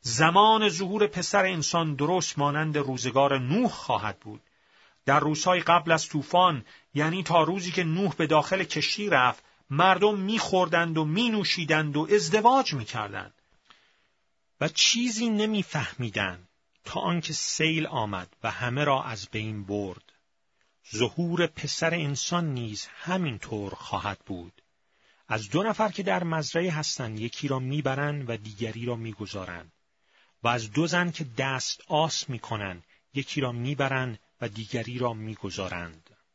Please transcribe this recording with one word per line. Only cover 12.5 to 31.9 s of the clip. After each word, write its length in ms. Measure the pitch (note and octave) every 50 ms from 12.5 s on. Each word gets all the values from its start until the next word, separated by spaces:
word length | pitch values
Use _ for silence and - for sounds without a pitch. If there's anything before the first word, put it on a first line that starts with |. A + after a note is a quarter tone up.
| B3+ C4+ C4 - E3
می‌کردند 600 | C3+ A2+ - - A#2+ G#2+ G2+ G2+ G2+ F#2+ G2 _ _ _ _ _ _ _ _ - _ _ _ _ _ _ _ _ _ _ _ _ _ _ _ _ _
و 80 | D3 D#3+
چیزی 600 | D#3 - - - - A3+ A#3+ B3 A3 G#3+ A#3 A#3
نمی‌فهمیدند 1200 | A3 G#3 G#3+ G#3+ A3 G#3 F3+ - - D#3 B2 - - - B2 A2+ F#2+ A2 G2+ F#2+ F2+ F2 F2+ _ _ _ _ _ _ _ _
تا 160 | - - F3+
آنکه 320 | - F#3 E3+ E3+ D3+ - D#3
سیل 540 | - - - - - D#3+ D#3+ D#3+ D#3+ D#3
آمد 500 | - D#3+ C3 A2+ G#2 G2+ F#2 F2+ - _ _ -
و 80 | A#2
همه 340 | G#2 - B2 B2 A#2+ C3+ D3
را 180 | C#3+ C#3 C3 -
از 260 | C3 A#2 G#2 F#2 -
بین 340 | - A2 G#2+ A2 A2 G#2 G2+
برد. 480 | F#2+ G2+ G#2 G2+ F#2+ F2+ - _ _ _ _ _ _ _ _ _ _ _ _ _ _ _ _ _ - -
ظهور 500 | G#2+ A#2+ A#2 - - F3 E3+ E3+ F3+ F3
پسر 480 | D#3+ _ - - D3 - - E3 E3 E3
انسان 600 | F3 D#3 C#3 - B2+ - - F3 F3 E3+ D#3 C#3
نیز 340 | B2 A#2+ A2 G#2 G#2 - - -
همین 420 | - - E3 F3+ F#3+ F3+ D3+ A#2+ G2
طور 360 | - - A2+ G#2+ G2+ G2 F#2
خواهد 440 | - - - - G2 - G#2 G2 - _
بود. 360 | - G2 F2+ F2 E2+ _ _ _ _ _ _ _ _ _ _ _ _ _ _ _ _
از 220 | A#2+ A2 G#2+ G2+
دو 120 | G2+ D#3 G3+
نفر 260 | A3+ G#3 - A3+ G#3+
که 140 | F#3 - G3
در 220 | F3+ F#3+ F#3 F3+
مزرعه 480 | E3+ D#3+ D#3+ D3+ - - E3 F3 F#3 D#3+
هستند، 480 | D3+ D3 - - - C3 A2+ A2 G#2+
یکی 280 | A2 A#2 - - - C#3+
را 100 | C#3 C3
می‌برند 720 | C3 B2+ C#3 D3+ D3 C3+ C3+ C3+ C#3+ D3 D3 D3 C3+ A#2+
و 60 | A#2
دیگری 480 | A2 G#2 A2 G#2+ F#2+ A#2 A2 A2 A2+ A#2+
را 120 | A#2+ A#2+
می‌گذارند. 760 | A2+ A2+ A2+ G#2+ - G#2+ F#2+ - G#2 F#2 F2+ F2 E2+ D#2 E2 _ _ _ _ _ _ _ _ _ _ _ _ _ _ -
و 60 | A#2
از 240 | A#2+ B2 A2+ G#2+ G#2
دو 140 | C#3+ D#3+
زن 240 | E3+ F3 F3 F3+ F3+
که 160 | E3 - D#3+ C3 A2+ -
دست 440 | C3 C3+ C3+ C3 - - - - -
آس 400 | _